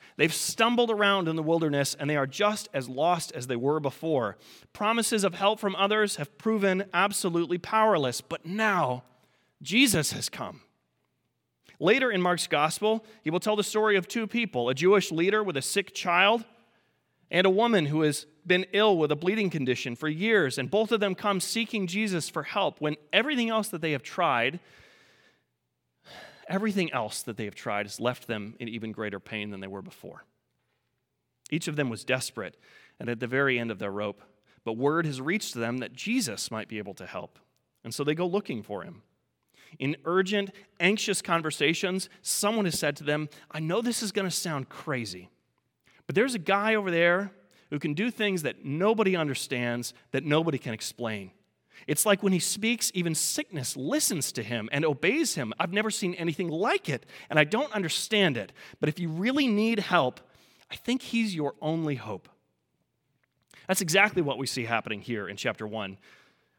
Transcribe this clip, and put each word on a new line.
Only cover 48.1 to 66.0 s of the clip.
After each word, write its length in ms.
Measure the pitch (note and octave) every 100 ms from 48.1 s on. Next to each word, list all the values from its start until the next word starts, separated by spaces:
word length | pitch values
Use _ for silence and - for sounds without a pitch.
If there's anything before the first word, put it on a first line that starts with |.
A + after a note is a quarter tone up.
things 320 | - G#3 F#3
that 220 | D3 -
nobody 520 | C#3 D#3 G3+ A3+ G3 F3+
understands, 800 | D3+ C3 - B2+ A#2+ A#2+ A#2+ - _
that 100 | C3+
nobody 360 | C#3 D3+ E3 C#3
can 160 | C3+
explain. 580 | A2 - - A#2 G#2 F#2 _ _ _ _ - -
It's 180 | D3+ G#3+
like 160 | G3
when 100 | G3+
he 60 | F3+
speaks, 540 | - G#3 A3 A#3+ -
even 220 | F#3+ E3+ D#3
sickness 600 | - - D4+ D#3+ B2+ C3+
listens 540 | C3+ D4 - F3 -
to 120 | -
him 240 | G#2 A#2 G#2+
and 140 | C#3+
obeys 500 | D#3 C#3 E3+ C#4+ D4
him. 180 | - A2+ -
I've 140 | E3+
never 180 | G3 G#3+
seen 240 | - F#3
anything 320 | E3+ E3+ D3+ F3
like 420 | D#3+ A3+ G4+ -
it, 160 | C3 - - -
and 80 | D3+
I 60 |
don't 300 | D3+ G#3+ D4
understand 640 | G#3+ E3+ - - G#3+ F#3 A#2+
it. 160 | F#2+ - - -
But 100 | -
if 120 | D3+
you 80 | F3
really 400 | D#3+ G#3+ C4+ C4
need 320 | G#3 A3+ A3+
help, 400 | - F3 B2+ - - _ _ _ -
I 60 | -
think 260 | - B3+
he's 320 | - A#3 A3
your 220 | E3+ C#3+ -
only 360 | D3+ E3 D#3 C3
hope." 320 | G#2+ F#2+ - _ _ _ _ _ _ _ _ _ _ _ _ - -
That's 140 | F#3+
exactly 420 | E3+ F#3 G#3 F#3
what 160 | C#3+ A#2+
we 80 | C3+
see 200 | C3+ A#2
happening 340 | A#2 A2 G#2
here 260 | F#2 A2+ F#2+
in 100 | G2+
chapter 300 | B2 G#2 G#2+
one. 320 | G#2+ F#2+ F#2+